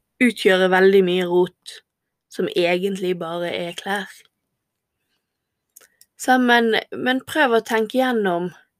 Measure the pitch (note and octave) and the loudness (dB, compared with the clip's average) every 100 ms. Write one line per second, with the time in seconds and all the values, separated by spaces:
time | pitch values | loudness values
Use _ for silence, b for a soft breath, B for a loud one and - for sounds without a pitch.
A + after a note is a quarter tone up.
0 | _ _ B3 G#3+ G3+ F#3 F#3 F#3 F#3+ G3 | _ _ 0 2 2 4 4 4 6 6
1 | F#3 F3+ F3+ F3 F3+ - - - _ _ | 4 0 0 2 0 -4 -20 -20 _ _
2 | _ _ _ - F3+ - E3+ F3+ G3 F#3+ | _ _ _ -8 -4 -2 0 0 -2 -4
3 | F#3 F3+ E3 E3+ F3 - E3+ E3+ - G3+ | -4 -6 -6 -6 -6 -6 -10 -10 -8 -8
4 | G3 - _ _ _ _ _ _ _ _ | -8 -16 _ _ _ _ _ _ _ _
5 | _ _ _ _ _ _ _ _ b b | _ _ _ _ _ _ _ _ b b
6 | _ _ - B3+ B3 A#3+ A#3 G#3+ - - | _ _ 0 2 4 2 2 0 -4 -8
7 | B3 C4 - D#4+ C#4+ A3+ A3 A3+ G#3+ B3 | -4 -4 -4 0 2 2 0 -4 -2 -2
8 | B3+ A#3+ G3+ F3 F3 - _ _ | -2 0 -2 -2 -6 -10 _ _